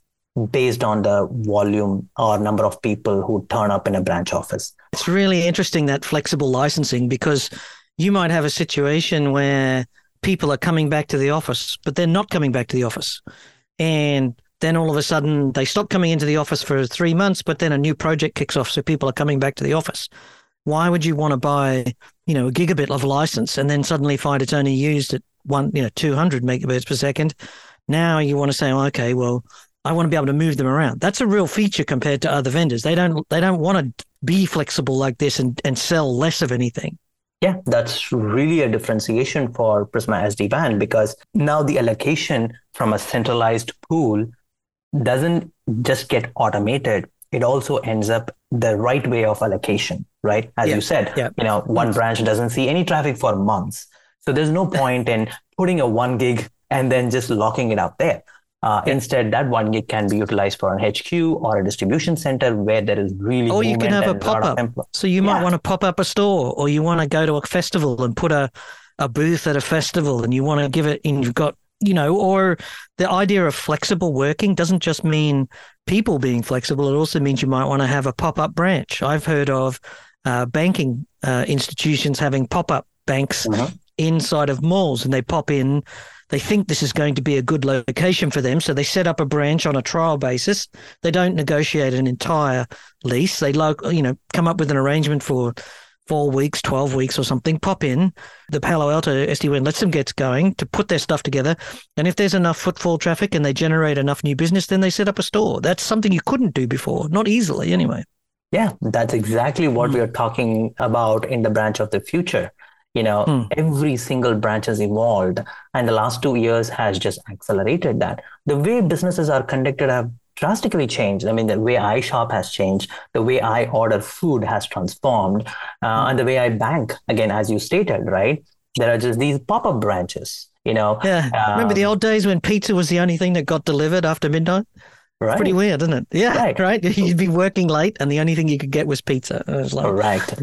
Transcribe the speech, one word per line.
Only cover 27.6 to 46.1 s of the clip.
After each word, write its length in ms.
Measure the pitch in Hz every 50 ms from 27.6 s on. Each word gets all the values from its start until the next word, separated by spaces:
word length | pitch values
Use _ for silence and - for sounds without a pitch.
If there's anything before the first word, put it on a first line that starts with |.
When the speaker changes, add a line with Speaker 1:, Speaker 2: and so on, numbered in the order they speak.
| - - - _ _ -
Speaker 2:
Now 300 | 147 160 170 170 160 156
you 180 | 151 143 143
wanna 160 | 143 143 143
say, 180 | 135 - 151 135
"Oh, 140 | 131 135 135 139
okay, 260 | - - 120 120 127
well, 280 | 127 123 123 123 123 - - - - - _ _ _ -
I 60 | 135
wanna 180 | 165 170 170 156
be 60 | 165
able 100 | 156 139
to 80 | 139 139
move 240 | 151 160 160 143 139
them 80 | 131
around." 340 | 131 135 156 156 123 - -
That's 220 | - 196 - -
a 40 | 262
real 200 | 208 202 208 180
feature 380 | 147 - 214 214 202 - - 147
compared 360 | - 147 123 - 151 143 127
to 80 | - 151
other 200 | 143 143 127 131
vendors. 320 | 131 165 170 143 120 113
They 120 | - 151 170
don't, 320 | 180 180 170 160 151 - -
they 100 | - 165
don't 200 | 175 190 185 165
wanna 300 | 151 185 196 180 143 123 - - - - _ _
be 220 | 139 143 175 190 190
flexible 540 | - - 160 143 - - - 131 131 131 131
like 180 | 135 135 120
this 220 | - 147 139 - -
and, 200 | 131 123 120 - -
and 140 | 143 127 -
sell 360 | - - 170 160 151 135 123
less 280 | 120 151 165 - -
of 100 | 170 123
anything. 460 | 123 120 123 120 - - - 151 165 - _ _ _ _ _ _ _ _
Speaker 1:
Yeah, 160 | 175 190 180 185 -
that's 480 | 120 117 120 117 117 - - - -
really 480 | 131 117 107 104 107 127 147 160 170 160
a 80 | 139 117
differentiation 840 | 107 104 - - 113 107 - - 110 117 135 - - 151 135 120 120
for 320 | - 117 110 104 104 104
Prisma 360 | - - 117 110 110 107 87
S 120 | 101 104 101
D 140 | - 101 101
WAN, 260 | 123 151 165 131 107 98
because 380 | 104 107 - - 107 - - - - _
now 300 | - 214 147 147 147 156
the 160 | 147 139 143 131
allocation 760 | 120 113 110 - - 139 160 151 - - 127 117 117 117 120 - _ _ -
from 180 | - 123 110
a 60 | 107 104
centralized 760 | - - - 120 117 131 120 117 113 113 117 113 120 - - _ - _
pool 380 | 165 165 147 113 104 107 113 117 - _ _ _ _ _ _ _ _ _ _ _ - 143
doesn't 500 | 113 123 127 131 156 170 175 165 - - - _ _ - 110 117
just 260 | 120 - 135 127 -
get 220 | -